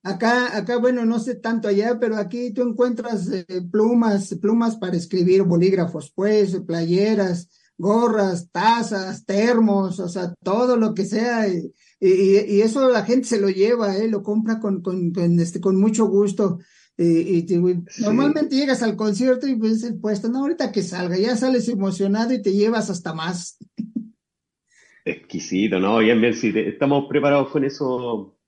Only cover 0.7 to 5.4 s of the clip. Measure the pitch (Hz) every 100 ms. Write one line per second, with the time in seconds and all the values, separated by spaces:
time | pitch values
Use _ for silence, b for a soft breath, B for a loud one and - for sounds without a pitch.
0.7 | 240 247 254 226 233 247 240 226 226 214
1.7 | 202 220 233 226 220 196 240 247 214 247
2.7 | 220 247 233 226 214 175 190 170 185 175
3.7 | 208 220 240 226 202 196 185 202 233 233
4.7 | 220 185 175 170 185 175 190